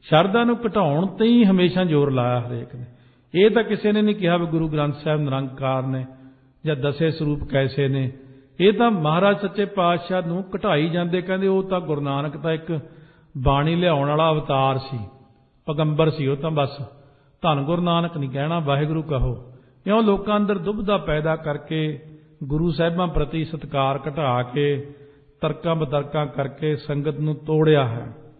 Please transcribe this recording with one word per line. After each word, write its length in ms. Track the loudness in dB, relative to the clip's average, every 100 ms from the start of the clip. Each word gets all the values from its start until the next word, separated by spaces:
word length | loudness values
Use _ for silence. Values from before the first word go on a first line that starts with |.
ਸ਼ਰਧਾ 420 | 4 2 4 2
ਨੂੰ 140 | 2 0 0
ਘਟਾਉਣ 380 | 0 2 2 -2
ਤੇ 200 | 0 4
ਹੀ 200 | 6 6
ਹਮੇਸ਼ਾ 380 | 6 4 2
ਜ਼ੋਰ 280 | 2 2 2
ਲਾਇਆ 280 | 0 0 0
ਹਰੇਕ 360 | -4 -8 -10 -14
ਨੇ। 100 | -16 -18 _ _ _
ਇਹ 160 | 4 4
ਤਾਂ 140 | 4
ਕਿਸੇ 280 | 0 0 2
ਨੇ 100 | 2
ਨਹੀਂ 140 | 2 2
ਕਿਹਾ 220 | 2 2
ਵੀ 80 | 0
ਗੁਰੂ 240 | 0 0
ਗ੍ਰੰਥ 260 | 0 -2 -2
ਸਾਹਿਬ 260 | -2 0
ਨਿਰੰਕਾਰ 640 | 0 -2 -4 -4 -2 -2
ਨੇ 220 | -2 -4 -6 -12 -20 -20 _ _ -6
ਜਾਂ 100 | -2
ਦਸੇ 360 | -2 0 -2
ਸਰੂਪ 320 | 0 -2 -2
ਕੈਸੇ 440 | -2 0 0 0 0
ਨੇ। 240 | 0 -2 -6 -20 -20 -20 2
ਇਹ 140 | 2
ਤਾਂ 180 | 4 2
ਮਹਾਰਾਜ 500 | 2 0 2 2 2
ਸੱਚੇ 240 | -2 -4 -4
ਪਾਤਸ਼ਾਹ 560 | 0 0 0 -2 -4
ਨੂੰ 240 | -2 -4 -6 -4
ਘਟਾਈ 340 | 0 2 2
ਜਾਂਦੇ, 320 | 0 0 -2
ਕਹਿੰਦੇ, 260 | -2 0 2
"ਉਹ 160 | 2
ਤਾਂ 160 | 0 -2
ਗੁਰੂ 220 | -2 -4
ਨਾਨਕ 360 | -2 -2 -4 -6
ਤਾਂ 140 | -4
ਇੱਕ 280 | -4 -4 -6 -6 -20 -20 _ _ -2
ਬਾਣੀ 380 | 2 2 2 2
ਲਿਆਉਣ 320 | 2 2 2
ਵਾਲਾ 220 | 2 2
ਅਵਤਾਰ 460 | 2 0 2 2 0
ਸੀ, 200 | -4 -10 -10 -16 -20 _ _ _ -8
ਪੈਗੰਬਰ 440 | -2 0 2 2
ਸੀ, 180 | 2 -2
ਉਹ 80 | -2
ਤਾਂ 160 | -2
ਬਸ 300 | 0 -2 -4 -12 -14 -20 _ _ _
ਧੰਨ 200 | 0 0
ਗੁਰੂ 200 | 0 0
ਨਾਨਕ 360 | 2 0 0 -4
ਨਹੀਂ 120 | -6
ਕਹਿਣਾ, 300 | -4 -2 -2
ਵਾਹਿਗੁਰੂ 420 | 0 0 0 -2
ਕਹੋ।" 500 | -2 0 0 -2 -10 -20 _ _ 0
ਇਉਂ 160 | 2
ਲੋਕਾਂ 340 | 4 2 0 0
ਅੰਦਰ 200 | 0 0
ਦੁਬਿਧਾ 400 | -2 -4 0 -2
ਪੈਦਾ 380 | 0 -2 0 -2
ਕਰਕੇ, 640 | -4 -8 -4 -4 -2 -6 -12 -20 -20 _
ਗੁਰੂ 280 | -4 -2 0
ਸਾਹਿਬਾਂ 360 | 2 0 0 0
ਪ੍ਰਤੀ 380 | 0 -2 -2 -6
ਸਤਿਕਾਰ 540 | -8 -6 -2 0 -2 -6
ਘਟਾ 360 | -2 0 0
ਕੇ, 500 | -2 0 0 0 -4 -16 -20 -20 _ _
ਤਰਕਾਂ 340 | -4 -2 -2 -2
ਬਤਰਕਾਂ 520 | 0 -2 -2 -4 -4
ਕਰਕੇ 480 | -4 -6 -4 -4 -4
ਸੰਗਤ 440 | -4 -4 -4 -2
ਨੂੰ 160 | -4 -4
ਤੋੜਿਆ 520 | 0 2 6 6 4
ਹੈ 280 | -2 -8 -16 -20